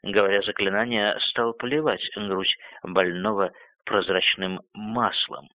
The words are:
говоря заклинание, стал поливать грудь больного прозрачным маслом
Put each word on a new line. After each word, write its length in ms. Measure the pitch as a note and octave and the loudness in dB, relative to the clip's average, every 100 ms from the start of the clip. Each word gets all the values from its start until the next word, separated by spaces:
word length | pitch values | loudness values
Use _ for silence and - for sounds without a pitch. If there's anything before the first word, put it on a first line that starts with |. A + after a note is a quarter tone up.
говоря 380 | G2 G2+ G2 G2+ | 2 2 4 4
заклинание, 760 | G2 - G2 G2+ A#2+ A#2 G#2 - - | 0 0 0 2 0 2 0 0 -2
стал 240 | - A#2 | 0 -2
поливать 560 | A#2 B2 C#3+ D#3 G2 - | -2 -2 0 0 -2 -4
грудь 440 | - G#2 F#2+ F#2 - - - | -6 -4 0 0 -2 -8 -14
больного 720 | F#2 F2+ F#2 F2+ G2+ G2+ F#2 - - _ - | 0 2 2 0 -2 0 -2 -4 -20 _ 0
прозрачным 720 | G#2+ F2+ F#2 - - F#2 F#2 _ | 0 2 2 2 0 -2 -4 _
маслом 760 | - G#2+ A#2 A2 - - - D2 | -12 -6 0 0 0 -6 -8 -14